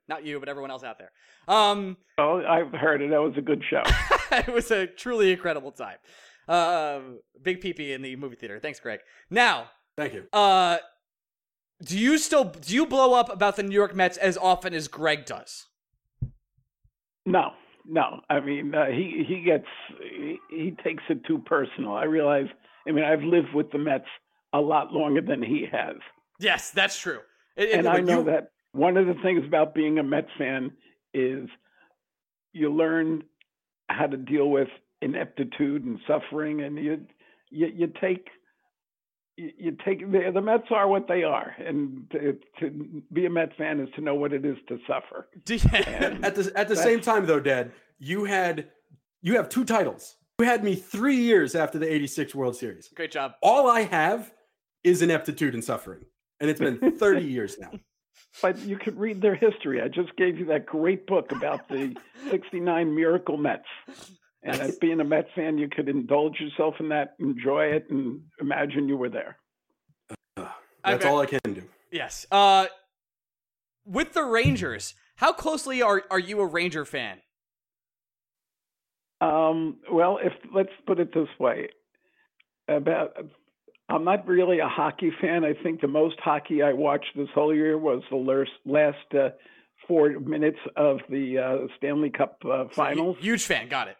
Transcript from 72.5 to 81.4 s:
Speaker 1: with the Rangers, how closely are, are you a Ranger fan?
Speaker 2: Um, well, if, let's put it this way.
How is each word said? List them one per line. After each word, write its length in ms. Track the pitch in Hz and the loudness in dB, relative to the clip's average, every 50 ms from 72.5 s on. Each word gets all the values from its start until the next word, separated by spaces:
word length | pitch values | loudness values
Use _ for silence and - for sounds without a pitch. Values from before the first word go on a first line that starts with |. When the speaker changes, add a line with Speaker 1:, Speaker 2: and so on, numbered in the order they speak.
| 196 190 190 185 - - _ _ _ _ _ _ _ _ _ _ _ _ _ _ _ _ _ _ _ _ _ | 6 6 4 2 -2 -12 _ _ _ _ _ _ _ _ _ _ _ _ _ _ _ _ _ _ _ _ _
Speaker 1:
with 280 | 208 185 254 320 320 - | -6 -4 -4 -2 -2 -2
the 100 | 339 302 | -2 0
Rangers, 720 | 254 226 226 247 262 269 214 185 143 113 101 - - - _ _ _ _ - | 2 2 2 4 2 2 0 -2 -4 -6 -8 -10 -12 -16 _ _ _ _ 0
how 160 | - - - | 2 2 2
closely 480 | - - 320 311 294 - 269 262 254 | 2 -2 -4 -4 -4 -4 -4 -2 2
are, 220 | 240 214 202 190 185 - | 2 4 2 2 0 0
are 100 | 190 190 | -2 -2
you 200 | 180 180 208 208 | -2 -2 -2 -2
a 60 | 196 | -2
Ranger 400 | 175 151 170 175 180 151 156 143 | 0 0 -2 -2 -2 -2 -6 -8
fan? 320 | - - 139 120 104 95 95 _ _ _ _ _ _ _ _ _ _ _ _ _ _ _ _ _ _ _ _ _ _ _ _ _ _ _ _ _ _ _ _ _ _ _ _ _ _ _ - | -6 -6 -6 -6 -6 -10 -12 _ _ _ _ _ _ _ _ _ _ _ _ _ _ _ _ _ _ _ _ _ _ _ _ _ _ _ _ _ _ _ _ _ _ _ _ _ _ _ -2
Speaker 2:
Um, 560 | 170 160 151 156 160 160 160 165 160 160 - - - - | 0 2 2 4 4 4 2 2 -2 -4 -6 -8 -6 0
well, 260 | - 165 170 180 202 - - | 2 4 4 4 2 0 -2
if, 100 | 180 - - - - 147 | -4 -4 -6 -10 -4 0
let's 160 | 196 190 190 - - - - | 0 0 0 -4 -10 -4 -2
put 120 | 190 170 | 0 0
it 140 | 170 165 - | 0 0 0
this 140 | 165 151 143 - | -2 -2 -2 -2
way. 300 | - | 0